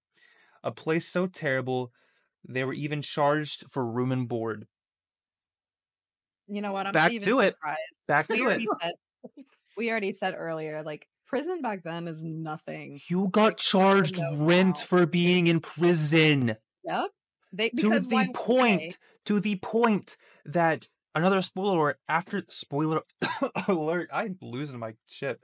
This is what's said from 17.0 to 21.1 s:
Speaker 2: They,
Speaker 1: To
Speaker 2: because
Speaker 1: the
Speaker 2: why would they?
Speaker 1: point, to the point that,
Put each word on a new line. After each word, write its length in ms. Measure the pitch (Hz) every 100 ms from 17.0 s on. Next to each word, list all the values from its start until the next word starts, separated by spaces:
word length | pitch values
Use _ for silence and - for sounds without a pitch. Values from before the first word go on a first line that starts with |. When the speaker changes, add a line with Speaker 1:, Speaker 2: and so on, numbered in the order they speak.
| 359 _ _ _ _
Speaker 2:
They, 160 | 180 226
Speaker 1:
To 60 | 240
Speaker 2:
because 300 | 233 220 185
Speaker 1:
the 80 |
Speaker 2:
why 80 | 233 -
would 60 |
they? 40 | 247
Speaker 1:
point, 600 | - 254 240 185 160 - _ _ -
to 140 | 208
the 160 | 208 196
point 600 | - 226 233 202 - - _ _ -
that, 400 | 170 165 147 - _ _